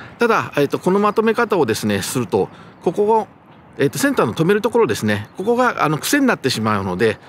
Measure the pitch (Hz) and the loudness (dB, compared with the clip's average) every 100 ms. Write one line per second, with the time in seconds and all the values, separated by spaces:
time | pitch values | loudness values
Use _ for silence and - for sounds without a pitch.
0 | - - 240 196 123 - 143 135 185 196 | -14 -2 0 0 -2 -2 0 0 0 2
1 | 208 208 226 220 233 196 123 107 107 101 | 2 2 0 0 0 0 0 0 -2 -2
2 | 90 131 113 107 87 - - - 196 185 | -2 -4 -2 -2 -2 -8 -20 -8 -4 0
3 | 208 220 214 - - - - - 135 - | 2 0 -2 -10 -20 -20 -12 -2 -2 0
4 | 277 262 147 98 165 208 208 233 160 104 | 0 0 0 0 0 0 0 0 0 0
5 | 107 104 107 - 196 240 254 - 147 151 | -2 -2 -6 -6 -2 0 0 0 -2 -2
6 | - 285 262 190 131 120 110 104 95 90 | -2 0 2 0 -2 -2 -2 -2 -2 0
7 | 110 98 | 0 0